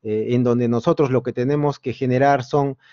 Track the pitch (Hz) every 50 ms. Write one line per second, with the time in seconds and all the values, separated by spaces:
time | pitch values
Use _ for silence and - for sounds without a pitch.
0 | - 110 107 110 110 113 123 123 123 123 120 123 120 117 120 117 - 170 165 160
1 | 151 127 131 123 120 123 110 127 123 135 147 147 147 143 139 - - 127 113 -
2 | 135 127 123 127 139 139 143 135 120 - - 147 143 139 131 _ _ _